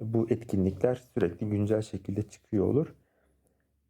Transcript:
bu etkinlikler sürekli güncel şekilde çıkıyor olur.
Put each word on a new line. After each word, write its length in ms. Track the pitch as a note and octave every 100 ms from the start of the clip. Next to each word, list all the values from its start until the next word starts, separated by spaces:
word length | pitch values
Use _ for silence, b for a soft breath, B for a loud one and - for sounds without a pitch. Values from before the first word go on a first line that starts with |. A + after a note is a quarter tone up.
bu 260 | A2+ A2+ A2+
etkinlikler 640 | B2 - G2 F#2+ F#2+ B2 B2+ -
sürekli 340 | A#2+ F2+ - G#2+
güncel 340 | G#2 G#2 A2
şekilde 400 | G#2+ F#2+ - G#2
çıkıyor 440 | - - - G#2 F#2+
olur. 280 | B2 E3 - _ _ _ _ _ _ _ _ _